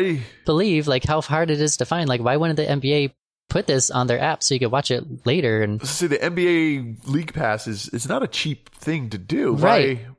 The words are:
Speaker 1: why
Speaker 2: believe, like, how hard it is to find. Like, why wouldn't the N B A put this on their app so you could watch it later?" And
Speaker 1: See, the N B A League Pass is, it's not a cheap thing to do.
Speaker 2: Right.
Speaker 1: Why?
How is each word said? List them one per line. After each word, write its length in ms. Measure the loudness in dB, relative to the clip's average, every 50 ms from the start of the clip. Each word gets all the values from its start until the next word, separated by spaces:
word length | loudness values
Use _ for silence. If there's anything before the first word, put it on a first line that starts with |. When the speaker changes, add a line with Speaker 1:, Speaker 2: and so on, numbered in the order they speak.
| 2
Speaker 1:
why 160 | 2 0 -2 -4 -8 -14 -8 _
Speaker 2:
believe, 400 | 0 2 2 2 2 2 2 2
like, 160 | 2 0 0 2
how 160 | 2 0 0
hard 300 | 0 0 0 0 2 2
it 100 | 2 2
is 180 | 2 0 0 -2
to 60 | -2
find. 240 | -2 0 0 0 0
Like, 120 | 0 0 2
why 140 | 2 2
wouldn't 200 | 2 2 2 0 0
the 100 | 0 0
N 80 | 0 0
B 160 | 0 2 2
A 200 | 2 0 -2 -4 _ _ _ _ _ _ _
put 160 | -2 -2 0 2
this 220 | 2 2 2 0
on 160 | 0 0 0 0
their 100 | 0 0
app 240 | 0 -2 -2 -2 -2
so 120 | -2 0
you 40 | 0
could 140 | 0 0 0
watch 180 | 0 0 0
it 140 | -2 -4 -4 -6 -12 -4 -2
later?" 380 | 0 2 2 2 2 2 2 2
And 240 | 0 0 -4 -4
Speaker 1:
See, 220 | -6 -2 -2 0 0
the 120 | 2 0 0
N 120 | -2 0
B 140 | 2 2 2 4 4 2 2 0 -2 -4 -8 -10 -10 -6
A 20 | -2
League 240 | -2 -2 -2 -2 -4
Pass 360 | -4 -2 -2 -2 -2 -4 -6
is, 200 | -8 -8 -8 -8 -6
it's 160 | -6 -4 -2
not 160 | -2 -2 -2
a 20 |
cheap 440 | -4 -4 -4 -4 -4 -6 -6 -10 -20 -20
thing 360 | -10 -6 -4 -4 -4 -4 -6
to 80 | -8 -10
do. 340 | -6 -4 -2 0 0 0 2
Speaker 2:
Right. 440 | 2 4 4 4 4 4 2 0 -4
Speaker 1:
Why? 80 | -8 -14 -20